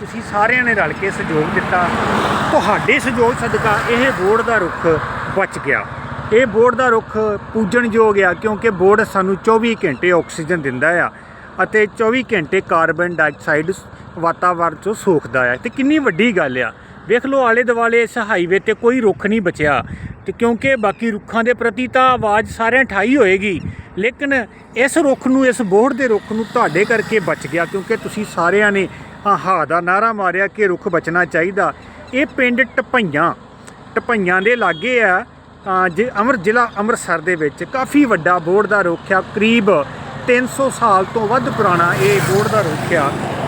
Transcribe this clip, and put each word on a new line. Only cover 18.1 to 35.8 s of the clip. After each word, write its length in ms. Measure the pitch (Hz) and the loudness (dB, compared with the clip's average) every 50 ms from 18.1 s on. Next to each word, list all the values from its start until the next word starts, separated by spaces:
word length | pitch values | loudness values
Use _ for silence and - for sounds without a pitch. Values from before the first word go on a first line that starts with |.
| - 247 | -2 -6
ਹਾਈਵੇ 380 | 214 208 220 180 175 165 185 | -4 -2 -2 -2 0 0 0
'ਤੇ 180 | 196 - 220 214 | 0 0 -2 -4
ਕੋਈ 260 | - 233 233 254 262 | 2 2 2 2 4
ਰੁੱਖ 260 | 226 202 180 - - | 2 0 0 0 -2
ਨਹੀਂ 140 | 196 214 226 | 0 0 0
ਬਚਿਆ 440 | 185 175 - - 151 147 143 120 - - - - - - - - - | 0 -2 -2 0 0 2 2 0 0 -4 -10 -12 -12 -14 -14 -12 -10
ਤੇ 60 | - 185 | -10 -6
ਕਿਉਂਕਿ 440 | - 233 233 233 - - 269 269 | -2 0 0 0 0 0 0 0
ਬਾਕੀ 340 | 233 214 196 196 - 233 233 | 2 0 -2 -2 0 -4 -4
ਰੁੱਖਾਂ 340 | 202 208 - - 190 226 220 | -4 -4 -8 -4 -2 0 0
ਦੇ 100 | 240 247 | 0 0
ਪ੍ਰਤੀ 320 | - 233 233 190 240 254 | 0 0 -4 -2 -2 -6
ਤਾਂ 240 | 226 - 262 262 254 | -2 2 2 4 4
ਆਵਾਜ਼ 400 | 254 233 220 214 202 220 214 202 | 2 2 0 0 0 0 0 -2
ਸਾਰਿਆਂ 320 | - - 226 226 240 262 262 | -4 -2 -2 2 2 2 2
ਉਠਾਈ 340 | - 196 196 202 233 269 | 2 0 0 2 2 4
ਹੋਏਗੀ, 440 | 294 220 185 190 196 196 208 175 135 - - - - - - - 180 | 4 4 4 4 2 0 -2 -4 -4 -6 -10 -12 -12 -16 -14 -8 -4
ਲੇਕਿਨ 480 | 202 247 233 - 285 277 277 262 214 - - - - - - | -4 -4 -4 -4 -4 -2 -2 -2 -2 -4 -12 -20 -20 -10 -2
ਇਸ 220 | 226 254 277 - 330 | 0 0 2 2 2
ਰੁੱਖ 280 | 330 277 254 - - | 2 2 2 2 0
ਨੂੰ, 200 | 254 262 269 262 | 2 2 4 4
ਇਸ 160 | 254 220 - 240 | 2 2 0 0
ਬੋਹੜ 300 | 180 185 208 240 277 285 | 2 4 4 4 4 2
ਦੇ 160 | 233 269 240 | 0 0 0
ਰੁੱਖ 240 | 214 196 - - 214 | 0 0 -2 -4 -6
ਨੂੰ 120 | 220 226 | -6 -4
ਤੁਹਾਡੇ 400 | - - 247 214 165 147 175 214 | -2 0 0 0 2 2 0 2
ਕਰਕੇ 340 | 214 233 214 - - 220 214 | 2 0 -2 0 0 -2 -2
ਬਚ 280 | 170 170 151 - - | 0 0 -4 -4 -4
ਗਿਆ, 180 | 131 147 170 170 | -4 -2 -2 -2
ਕਿਉਂਕਿ 320 | 160 - 196 180 - 226 | -2 -4 -6 -4 -4 -4
ਤੁਸੀਂ 280 | 208 - 185 - 214 208 - - | -4 -4 -8 -8 -8 -8 -6 -4
ਸਾਰਿਆਂ 380 | 185 165 175 190 208 214 208 196 | -2 0 2 2 4 2 2 2
ਨੇ 160 | 196 180 - - - - - - - - | 0 -2 -4 -6 -14 -18 -20 -16 -6 0
ਹਾ 100 | 202 196 | 0 0
ਹਾ 280 | 156 143 185 190 170 151 | 0 0 0 0 0 0
ਦਾ 160 | 135 160 175 | 0 0 -2
ਨਾਅਰਾ 320 | 175 175 185 202 226 226 220 | 0 0 0 2 2 0 -2
ਮਾਰਿਆ 340 | 208 190 180 175 185 196 | -2 -2 -2 0 0 -2
ਕਿ 200 | 190 - 214 214 | -2 -2 0 0
ਰੁੱਖ 220 | 190 180 - - 202 | 0 0 -2 -4 -2
ਬਚਣਾ 360 | 170 156 - 160 170 175 175 | -2 -2 -2 -2 -4 -4 -4
ਚਾਹੀਦਾ। 480 | 143 - 165 170 190 190 202 180 151 - - - - - - - - 254 | -2 0 -2 -2 0 0 0 -2 -2 -2 -6 -16 -20 -20 -20 -16 -6 -2
ਇਹ 120 | 254 311 | -2 -2
ਪਿੰਡ 360 | - - - 254 247 240 233 262 | -2 -2 -2 0 0 2 0 -2
ਟਪਈਆਂ, 720 | - - - - - - 247 214 165 139 147 170 165 127 - - - - - - - - - - - - | -2 -2 -6 -6 -2 -2 -2 0 0 0 0 0 0 -2 -4 -12 -20 -20 -20 -20 -20 -20 -20 -18 -8 -8
ਟਪਈਆਂ 480 | 226 - - 240 214 185 180 185 190 190 | -8 -4 -2 -2 0 2 2 2 2 2
ਦੇ 140 | 226 247 | 2 0
ਲਾਗੇ 460 | 240 214 180 165 151 180 247 254 240 220 | 2 0 -2 -2 -2 -2 0 0 2 2
ਆ, 220 | 190 180 190 240 - - - - - - - - 202 185 185 | 2 2 0 -2 -6 -16 -20 -20 -20 -20 -14 -6 -2 0 0